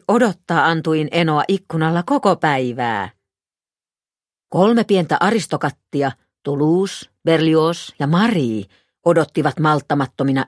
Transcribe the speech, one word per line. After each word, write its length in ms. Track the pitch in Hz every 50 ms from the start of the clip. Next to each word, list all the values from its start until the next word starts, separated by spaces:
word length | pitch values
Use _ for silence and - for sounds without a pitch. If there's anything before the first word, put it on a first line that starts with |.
| _ -
odottaa 580 | 202 240 254 214 175 - _ - 170 160 139
Antuin 420 | 160 165 160 156 165 160 156 151 147
Enoa 320 | - 170 170 160 151 147 - -
ikkunalla 560 | 196 190 _ - - 160 160 160 170 170 175
koko 320 | - 285 277 - 202 175
päivää." 760 | - - 156 143 135 131 123 117 127 123 117 110 101 95 98 - _ _ _ _ _ _ _ _ _ _ _ _ _ _ _ _ _ _ _ _ _ _ _ _ _ _ -
Kolme 340 | - 165 185 214 240 233 214
pientä 340 | - 208 190 165 - 160 -
aristokattia, 920 | 170 196 226 220 156 - 160 143 - 143 - _ _ _ - 143 139 131 123 _ _ _ _ _ -
Toulouse, 680 | 143 147 139 151 156 165 185 196 190 - - - - _ _ -
Berlioz 680 | 170 165 156 160 160 160 160 156 165 170 170 - - - -
ja 80 | 147 143
Marie, 560 | 160 175 220 226 214 175 135 117 110 107 95 - _ _ _ _ _ _ -
odottivat 540 | 170 175 170 151 - - 165 143 147 - -
malttamattomina 840 | 151 151 151 143 - - 151 143 135 - _ - 135 139 135 135 127